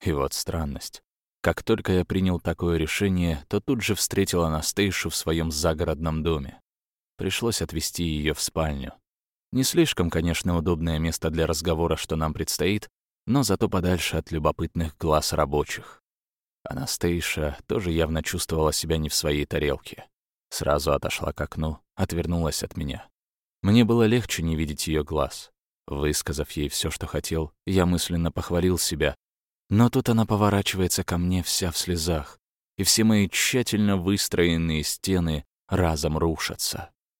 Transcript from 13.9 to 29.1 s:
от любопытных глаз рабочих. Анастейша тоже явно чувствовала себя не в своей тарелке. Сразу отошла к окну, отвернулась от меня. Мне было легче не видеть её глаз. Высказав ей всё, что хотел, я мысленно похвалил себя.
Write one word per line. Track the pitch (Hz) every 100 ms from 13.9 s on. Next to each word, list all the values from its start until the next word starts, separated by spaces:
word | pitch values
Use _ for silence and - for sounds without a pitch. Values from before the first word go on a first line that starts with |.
| 87 - 80
от | -
любопытных | 78 76 - 82 85 78 -
глаз | 82 76 -
рабочих. | 76 73 73 - - - - _ _ _ _ _ _
Анастейша | - - - - 87 87 - - 76 71 -
тоже | 120 90
явно | 80 80 80
чувствовала | - 87 - 80 78
себя | - 80 82
не | 76
в |
своей | - 78 73 71
тарелке. | 73 73 67 - - - _ _ _ -
Сразу | - - 73 76
отошла | 71 78 - 76
к | -
окну, | 73 - 78 76 _
отвернулась | - 92 85 80 85 78 -
от | - -
меня. | 71 - - _ _ _ _ -
Мне | 98 113
было | 113 117
легче | 110 120 - -
не | 82 80
видеть | 76 73 -
её | 76
глаз. | 76 78 67 - - _ _ _ -
Высказав | 73 76 73 - 76 73
ей | 80 71
всё, | - 80
что | - -
хотел, | - - 80 78 _ -
я | 95 87
мысленно | 87 - 87 82
похвалил | 87 - 87 90 87
себя. | - 76 73